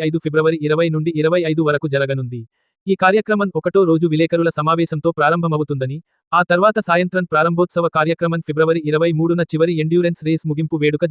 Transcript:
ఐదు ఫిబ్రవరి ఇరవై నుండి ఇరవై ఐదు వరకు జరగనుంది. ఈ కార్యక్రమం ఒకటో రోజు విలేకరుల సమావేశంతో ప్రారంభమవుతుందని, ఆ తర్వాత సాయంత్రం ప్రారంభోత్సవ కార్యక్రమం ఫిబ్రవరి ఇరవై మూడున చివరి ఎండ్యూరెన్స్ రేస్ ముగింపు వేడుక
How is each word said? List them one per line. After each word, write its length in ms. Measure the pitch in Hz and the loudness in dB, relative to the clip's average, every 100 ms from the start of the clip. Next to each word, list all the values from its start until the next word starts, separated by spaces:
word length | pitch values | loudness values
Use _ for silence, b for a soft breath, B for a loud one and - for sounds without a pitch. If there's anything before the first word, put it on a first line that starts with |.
| 156 | 0
ఐదు 120 | 160 | -4
ఫిబ్రవరి 340 | 156 151 160 165 147 | -2 0 0 0 0
ఇరవై 200 | 156 170 | 0 0
నుండి 160 | 156 156 156 | 0 -2 0
ఇరవై 200 | 156 180 160 | 0 0 0
ఐదు 120 | 156 156 | 0 0
వరకు 180 | 147 156 | 0 -2
జరగనుంది. 460 | 139 139 135 123 120 113 _ _ _ - | -2 -2 -4 -6 -10 -14 _ _ _ -4
ఈ 80 | 190 | 0
కార్యక్రమం 460 | 190 208 208 214 202 160 | 2 2 2 0 0 -2
ఒకటో 220 | 180 190 185 | -2 2 4
రోజు 160 | 160 170 | 4 2
విలేకరుల 380 | 151 160 170 170 156 | 0 0 0 0 0
సమావేశంతో 540 | 151 165 170 156 165 165 | 0 0 0 -2 -2 2
ప్రారంభమవుతుందని, 800 | 147 175 170 151 151 143 131 147 - _ _ | 2 2 0 -2 -2 -4 -6 -8 -14 _ _
ఆ 80 | 170 180 | -2 2
తర్వాత 280 | 175 208 214 202 | 2 4 2 2
సాయంత్రం 380 | 175 180 185 180 | 0 0 -2 -2
ప్రారంభోత్సవ 560 | 156 165 170 180 175 170 160 | 0 2 2 0 0 -2 0
కార్యక్రమం 440 | 156 165 170 165 160 | 0 0 -2 -2 -2
ఫిబ్రవరి 340 | 151 160 170 151 | 0 2 0 0
ఇరవై 200 | 156 170 156 | 0 2 0
మూడున 240 | 165 170 165 | 0 0 -2
చివరి 240 | 156 170 165 | 0 0 0
ఎండ్యూరెన్స్ 400 | 156 175 170 170 156 | 0 2 0 -2 -2
రేస్ 160 | 160 156 | -2 -2
ముగింపు 280 | 147 160 156 | -4 -2 0
వేడుక 220 | 147 147 170 | 0 0 0